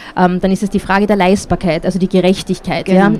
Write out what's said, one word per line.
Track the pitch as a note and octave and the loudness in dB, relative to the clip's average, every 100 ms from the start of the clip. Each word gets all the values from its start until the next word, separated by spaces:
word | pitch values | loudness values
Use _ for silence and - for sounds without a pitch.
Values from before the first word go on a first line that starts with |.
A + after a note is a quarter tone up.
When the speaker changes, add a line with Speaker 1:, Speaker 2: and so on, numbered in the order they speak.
| - - | -10 0
Speaker 1:
Ähm, | F3+ F3+ | 0 0
dann | F#3+ | 0
ist | F#3+ | 0
es | G3 | -2
die | F3 | -2
Frage | - G3 G#3 | -2 0 2
der | G#3 | 2
Leistbarkeit, | F#3 G3 - - F#3 D#3+ F#3+ | 2 0 0 -2 -2 -2 -2
also | F#3 | -2
die | F#3 | 0
Gerechtigkeit. | F#3 F3+ G3 - F#3 - C#3 D#3+ | 2 2 0 -2 -6 -4 -6 0
Speaker 2:
Genau. | F#3 | 4
Speaker 1:
Ja? | G3 | 4